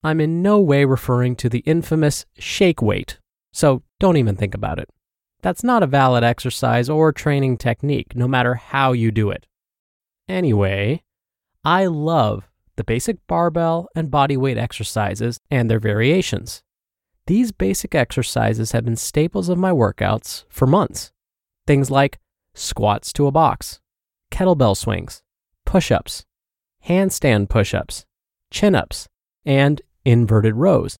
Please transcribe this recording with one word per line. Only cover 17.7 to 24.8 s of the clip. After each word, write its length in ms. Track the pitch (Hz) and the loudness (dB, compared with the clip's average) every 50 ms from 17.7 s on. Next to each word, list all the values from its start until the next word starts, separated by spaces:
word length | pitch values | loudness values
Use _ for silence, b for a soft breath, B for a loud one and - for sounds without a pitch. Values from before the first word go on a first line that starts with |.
| 196 - - - - | -2 -4 -6 -2 0
exercises 760 | 156 123 - - 139 127 - - 123 113 110 110 113 113 110 | 0 0 0 -2 -4 -4 -2 -2 0 0 0 0 -2 -4 -2
have 140 | - 117 117 | -2 -2 -2
been 100 | 120 113 | -2 -4
staples 540 | 113 - - - 147 156 170 - 202 180 175 | -4 -6 -4 -2 0 -2 0 -2 -4 -2 -2
of 100 | 180 175 | 0 0
my 100 | 185 185 | 2 2
workouts 760 | 175 139 113 98 - - - 98 107 - - - - - _ _ | 2 2 2 0 0 -2 -2 -2 -2 -4 -6 -12 -16 -16 _ _
for 160 | - - 135 | -2 0 2
months. 460 | 127 151 208 170 - - - - - _ _ _ _ _ _ _ _ _ _ _ | 4 4 2 2 0 -6 -14 -16 -16 _ _ _ _ _ _ _ _ _ _ _
Things 240 | - 147 139 135 131 | 2 2 2 2 0
like 260 | 139 135 139 139 - - _ _ _ _ _ _ _ | 2 0 0 0 -2 -10 _ _ _ _ _ _ _
squats 580 | - - - - - 104 104 101 - - - - | -12 -10 -10 -6 -2 0 0 0 -2 -4 -8 -2
to 140 | - 143 | 0 0
a 40 | 139 | 2
box, 500 | 135 165 160 135 131 - - - - _ _ _ _ _ _ _ _ _ _ _ | 2 2 2 2 0 -2 -8 -16 -16 _ _ _ _ _ _ _ _ _ _ _
kettlebell 440 | - - 190 185 175 143 127 107 98 | -4 0 2 2 2 4 4 2 2
swings, 460 | - | 0